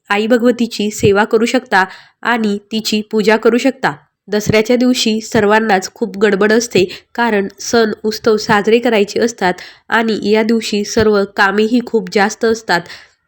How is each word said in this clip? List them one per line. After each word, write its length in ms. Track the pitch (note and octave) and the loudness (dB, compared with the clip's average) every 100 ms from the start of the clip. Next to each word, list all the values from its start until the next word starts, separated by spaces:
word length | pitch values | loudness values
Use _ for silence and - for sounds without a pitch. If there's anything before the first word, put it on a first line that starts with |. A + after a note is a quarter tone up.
| - | -4
आई 180 | G3+ A3 | -2 2
भगवतीची 640 | A#3+ B3 A#3+ A#3 - G#3 | 2 2 0 -2 -2 -6
सेवा 320 | - A3 G3 | 0 2 2
करू 220 | A3+ A3+ A#3 | 2 0 0
शकता 380 | B3+ - G3 F#3 - - _ | -2 0 0 0 -6 -20 _
आणि 340 | A3 A#3+ G#3+ G3+ - | -4 -2 -2 -4 -6
तिची 300 | A3 A3 G#3+ G#3 | -6 -4 -4 -2
पूजा 260 | A3 G#3 A3+ | 0 2 2
करू 200 | A#3 A#3+ | 2 2
शकता. 360 | C4+ B3+ E3+ C#3+ _ _ - | 0 0 -4 -4 _ _ -6
दसऱ्याच्या 480 | G#3 G#3 G#3+ A3 B3 | -4 0 2 2 2
दिवशी 440 | B3+ B3+ A3+ A3 | 2 0 -2 -2
सर्वांनाच 680 | - A3+ G3+ A3 A3 F#3+ - | -2 0 2 2 2 0 -2
खूप 240 | - G#3+ G3 | -8 -8 -2
गडबड 360 | G#3 F#3+ G#3+ | 0 2 2
असते, 300 | A#3 A#3 F#3 F3+ - _ - | 2 0 0 0 -6 _ -2
कारण 320 | A#3 G#3 G3 - | 0 0 -2 -8
सण 300 | - A#3 A3 - | -2 0 0 -2
उत्सव 340 | A3 - A#3 G#3+ | -6 -2 0 0
साजरे 420 | - G#3 G3+ A#3 | 0 0 2 2
करायचे 400 | A#3+ A3 G3+ - | 2 0 0 -2
असतात 340 | A#3 - F3+ F3+ - - - | -2 0 -2 -2 -10 -20 -4
आणि 300 | A3 A3+ G#3 G3+ | -2 0 -2 0
या 120 | G#3+ | 0
दिवशी 400 | A3 A3+ - G#3 G3+ | 2 0 -2 -4 -2
सर्व 380 | A3+ G#3+ G3+ G3+ - | 0 2 2 0 0
कामेही 440 | G3 G3+ A3 A#3+ A#3 | 0 2 0 0 0
खूप 240 | A3+ F3+ | -4 -2
जास्त 320 | G#3 G3+ - A3+ | 0 -2 0 -2
असतात. 360 | A3+ - E3+ E3+ - - _ | -2 -2 -2 -4 -16 -20 _